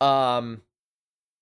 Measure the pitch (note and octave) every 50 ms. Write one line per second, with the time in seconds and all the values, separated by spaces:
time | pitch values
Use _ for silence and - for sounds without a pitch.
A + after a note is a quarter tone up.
0 | C#3 C#3 C3+ C3+ C3 B2 B2 B2 A#2+ A#2 A2+ G#2+ - _ _ _ _ _ _ _
1 | _ _ _ _ _ _ _ _